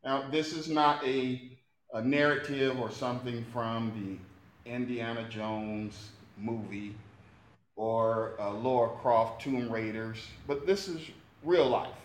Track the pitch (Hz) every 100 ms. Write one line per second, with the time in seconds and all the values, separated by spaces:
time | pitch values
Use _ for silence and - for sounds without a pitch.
0 | 131 135 139 151 156 165 156 151 147 139
1 | 135 135 127 127 - - _ _ _ 117
2 | 120 143 147 139 147 139 135 131 113 104
3 | 127 123 123 117 117 120 113 113 113 110
4 | 98 92 92 - - _ 120 123 120 120
5 | 113 117 113 110 107 110 107 107 107 -
6 | - - - - 107 117 98 101 104 104
7 | - - - - - _ _ - 110 113
8 | 113 113 110 - 101 104 120 127 117 -
9 | 131 117 113 - 139 131 120 113 110 110
10 | 113 113 - - - 143 143 196 196 160
11 | 156 - - - 147 175 135 110 - -